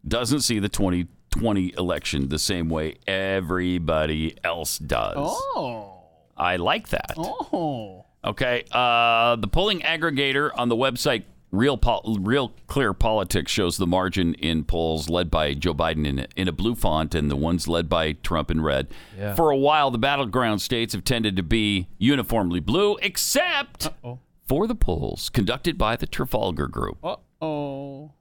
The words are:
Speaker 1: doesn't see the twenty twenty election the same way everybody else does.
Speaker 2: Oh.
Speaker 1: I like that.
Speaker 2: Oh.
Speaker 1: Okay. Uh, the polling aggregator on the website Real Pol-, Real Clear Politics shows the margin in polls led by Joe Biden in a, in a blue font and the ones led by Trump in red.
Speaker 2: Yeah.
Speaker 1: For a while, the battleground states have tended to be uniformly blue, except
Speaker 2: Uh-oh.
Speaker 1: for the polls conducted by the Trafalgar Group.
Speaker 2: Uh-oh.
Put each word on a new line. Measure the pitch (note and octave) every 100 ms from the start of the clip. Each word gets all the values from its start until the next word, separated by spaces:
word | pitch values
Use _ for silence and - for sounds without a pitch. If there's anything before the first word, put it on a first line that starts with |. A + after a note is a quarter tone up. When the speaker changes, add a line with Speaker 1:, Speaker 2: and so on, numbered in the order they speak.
| -
Speaker 1:
doesn't | A2+ A#2 C#3+
see | - A2
the | G2+
twenty | - G2 F2 E2+ - _
twenty | - A2+ G2+ F2+ -
election | F2 D#2 - C#2+ C2+
the | D#2
same | - F2+ E2
way | D#2+ D#2 - -
everybody | F#2+ F#2+ G2 E2+ F2+ F2+ F2+ D#2+ D#2 D#2 D#2 D#2+ -
else | E2+ E2+ D#2 -
does. | D2 A#1+ G#1 G1+
Speaker 2:
Oh. | D3+ A#4+ C5+ - C3+ A#2 G2+ F#2 E2 D#2+ _ -
Speaker 1:
I | F2 F2+
like | F2+ F#3+ -
that. | - - -
Speaker 2:
Oh. | E3 B4+ - A#3+ D#3+ B2+ G#2 F#2 - _ -
Speaker 1:
Okay. | G#2+ B2+ A#2+ -
Uh, | A#2+ B2 A#2 A#2 A#2 A#2 A#2+
the | G#2
polling | D#3+ G3+ F#3+
aggregator | D#3 E3 E3 C#3 C#3+ C3+ D3 -
on | A#2+
the | A#2
website | C3+ B2 D#3+ A#2 - - _
Real | F#2+ C3+ B2+
Pol-, | - A2 G#2+ G#2+
Real | F#2+ C#3 B2 - -
Clear | - A#2+
Politics | F#2+ A2+ A2 F#2 G2 -
shows | - F2+ E2
the | F2+
margin | F#2 F#2 F#2+ E2+
in | D#2 D#2 D#2+ D2
polls | E2+ E2 D#2+ D2+
led | F2 E2+
by | D#2+ D2+
Joe | C#2+ E2+
Biden | D2+ E2 D#2 D2
in | C2+
a, | - -
in | F#2
a |
blue | D#2 A2+ A#2+
font | F#2 D#2 D#2 E2
and | D2
the | C#2
ones | D#2+ F2 E2
led | E2+ E2
by | E2+ D#2+
Trump | D#2 - E2 C#2+
in | D#2
red. | D#2 C2+ C2+ - - G2
Speaker 2:
Yeah. | G2+
Speaker 1:
For | G2+ D#3+
a | C#3
while, | C#3 D3+ C#3
the | A#2+
battleground | C3+ C#3+ B2 G#2+ A#2+ G#2
states | - A#2+ A2+
have | G2 -
tended | B2 A2 F#2+
to |
be | E2 A2+ G#2+ G2+ F2+ -
uniformly | A2+ C#3 A2 A#2 F#2 F2
blue, | D#2+ D3+ G#3 G#3
except | G3 - - C4+ F4+ D4+ C#4 - D3+
Speaker 2:
Uh-oh. | - A#2+ B2 _ _ -
Speaker 1:
for | C3+ A3
the | A#3
polls | - E2 A#1+ - -
conducted | - G2+ B2 - C3+
by | G#2+ A#2
the | -
Trafalgar | - C3+ A#2 G#2 D#2+ C#2+
Group. | - - -
Speaker 2:
Uh-oh. | E3+ - _ _ D#3+ D3+ C#3+ C#3 C#3 C#3 D3+ _